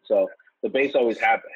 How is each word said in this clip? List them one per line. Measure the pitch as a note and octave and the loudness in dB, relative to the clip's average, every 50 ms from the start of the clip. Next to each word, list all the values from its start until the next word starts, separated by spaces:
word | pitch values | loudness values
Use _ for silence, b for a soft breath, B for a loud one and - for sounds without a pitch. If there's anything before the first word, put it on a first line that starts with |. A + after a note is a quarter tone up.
| _ | _
So | - A2 G2 F#2+ - - b b b b _ | -2 0 0 0 -2 -4 b b b b _
the | - G#2+ | -8 -4
base | - C3 C#3 C#3 D3 | -2 -2 0 0 0
always | C3+ A#2+ A2+ G#2+ - | 0 0 0 0 0
happen-, | A2+ A2+ A2+ - - - - | 0 0 0 0 -4 -10 -16